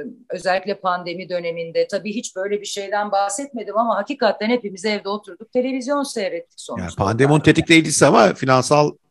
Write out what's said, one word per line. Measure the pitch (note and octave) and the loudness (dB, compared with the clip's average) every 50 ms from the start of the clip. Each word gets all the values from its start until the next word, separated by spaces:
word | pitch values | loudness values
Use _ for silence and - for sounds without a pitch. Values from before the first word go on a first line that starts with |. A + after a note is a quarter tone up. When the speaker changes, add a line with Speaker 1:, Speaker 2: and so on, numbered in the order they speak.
| D3 A#2+ - - _ - | -8 -10 -12 -18 _ -12
Speaker 1:
özellikle | - F#3 F3 F#3 F3+ F#3+ F#3+ G3+ G3 G3 | -12 -6 -2 -2 -2 -2 -2 -4 -8 -4
pandemi | - F#3 F3+ F3+ F3 F3 E3+ F3+ F#3 F3 | -2 -2 -4 -4 -4 -8 -10 -10 -8 -8
döneminde, | F3+ F3 E3+ E3+ E3 E3+ E3 E3 E3 E3+ - - | -8 -6 -6 -6 -6 -8 -8 -4 -2 -2 -2 -2
tabii | G#3 F#3+ E3+ G#3+ G#3 | -4 -6 -6 -6 -8
hiç | A#3 A#3+ - - | -8 -10 -10 -8
böyle | F#3 F#3+ G3+ G#3 G3+ | -8 -6 -4 -6 -6
bir | G3+ | -6
şeyden | - - G3+ G3 G3 G#3 G#3 G#3 G#3 G3 | -8 -10 -10 -8 -6 -4 -4 -2 -2 0
bahsetmedim | G3 G3+ G3+ G3 C#4 C#4+ C#4 - A#3+ G3+ G3 G3 G#3+ | 0 0 -2 -4 -6 -8 -8 -10 -10 -10 -4 -2 -2
ama | A#3 A#3 G#3 | 0 0 0
hakikaten | F#3+ G3+ - C#4+ - A#3+ G#3 A3 - G#3 G#3+ | -2 -4 -6 -4 -2 0 0 0 0 -2 -2
hepimiz | B3 B3 G#3 G3+ F#3 F3+ E3+ | -2 -2 -2 -6 -10 -6 -4
evde | A3 G#3 G3+ - G3 | -4 -4 -4 -4 -6
oturduk, | G3+ G#3+ G3+ G3 G#3+ - A3 - - | -6 -6 -8 -12 -20 -20 -16 -6 -2
televizyon | B3 B3+ C4 C4 C4+ A#3 B3+ C#4+ C#4+ C#4 | -2 -2 -2 -4 -4 -4 -4 -4 -4 -4
seyrettik | C4+ - A3+ G3 - D#3+ E3+ - _ _ - | -4 -6 -6 -6 -4 -6 -8 -10 _ _ -20
sonuçta | - - B2+ G#2 F2 | -16 -12 -10 -8 -8
Speaker 2:
Yani | E2+ - | -8 -4
pandemi | - G2 G2 G#2+ A2+ C#3 C#3 D3+ | -2 -2 0 2 2 4 4 4
onun | D#3 | 6
Speaker 1:
o | - | 6
dönemde. | D3+ D3+ | 6 6
Speaker 2:
tetikleyicisi | E3 D#3 - E3 D#3+ D#3 D#3 D3 - D#3 | 6 4 6 6 6 6 4 4 4 6
ama | C#3 F#3+ A#3 A3 F#3+ - | 6 8 8 6 6 4
finansal, | - C3 C3 C3 B2+ B2 - D3+ D3 D3 D3 - - _ _ | 2 2 2 4 4 4 4 4 4 4 2 -2 -6 _ _